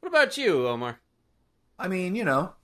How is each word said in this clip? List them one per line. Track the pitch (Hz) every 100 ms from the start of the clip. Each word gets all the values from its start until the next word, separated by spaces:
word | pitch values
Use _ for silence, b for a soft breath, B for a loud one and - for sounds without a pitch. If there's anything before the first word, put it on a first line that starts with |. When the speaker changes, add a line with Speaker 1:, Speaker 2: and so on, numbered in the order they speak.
Speaker 1:
What | 349
about | 330 277 277
you, | 262 139 123
Omar? | 117 123 117 _ _ _ _ _ _ _ _
Speaker 2:
I | 180
mean, | 185 180 208
you |
know | 202 135 180 -